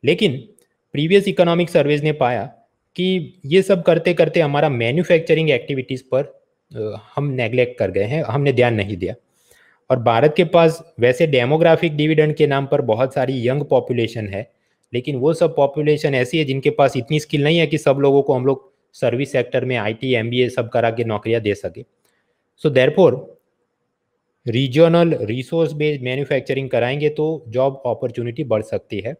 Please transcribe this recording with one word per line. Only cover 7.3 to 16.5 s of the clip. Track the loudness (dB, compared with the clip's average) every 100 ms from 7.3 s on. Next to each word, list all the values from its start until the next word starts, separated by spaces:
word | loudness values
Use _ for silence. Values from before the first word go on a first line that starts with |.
| -2 -2 0 -2 -2
कर | -2
गए | -2
हैं, | -2 -4
हमने | -4 0 0
ध्यान | 2 2
नहीं | 2 -4 -6
दिया। | -8 -10 _ _ _ _ _ _ _
और | 0
भारत | 2 4 2 2
के |
पास | 2 4 4 0 -14 0
वैसे | 0 2 2
डेमोग्राफिक | 2 2 2 4 4 0 -2
डिविडेंड | 0 2 0 2
के | 0
नाम | 0 0
पर | -2
बहुत | 0 0 0
सारी | -2 -4 -2 -2
यंग | -2
पॉपुलेशन | 0 0 0 -4 -2 -4 -8
है, | -10 -12 _ _ _ _
लेकिन | -8 -6 -2
वो | -2
सब | 0 0 2
पॉपुलेशन | 0 0 0 0 0 0
ऐसी | 0 -2
है |
जिनके | -2